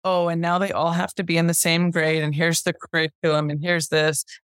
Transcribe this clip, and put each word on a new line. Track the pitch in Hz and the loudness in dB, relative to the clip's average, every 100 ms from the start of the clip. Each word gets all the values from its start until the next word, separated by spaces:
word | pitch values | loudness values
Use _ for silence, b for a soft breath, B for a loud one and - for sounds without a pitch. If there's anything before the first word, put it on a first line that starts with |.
"Oh, | 190 180 170 | -2 0 0
and | 165 | -2
now | 170 175 | 0 0
they | 196 | 0
all | - 165 | 0 0
have | 170 180 | 0 -2
to | - | -4
be | 175 165 | 0 2
in | 170 | 2
the | |
same | 165 170 165 175 | 2 2 2 2
grade, | 170 156 160 | 2 0 0
and | 151 | 0
here's | 147 165 160 | 0 0 0
the | 180 | -2
curriculum, | - - 165 160 - 165 151 151 | -6 -4 -2 -2 -2 0 0 0
and | 147 | -4
here's | 175 175 156 | -2 -2 0
this." | 160 156 151 - B _ | 2 2 0 -8 B _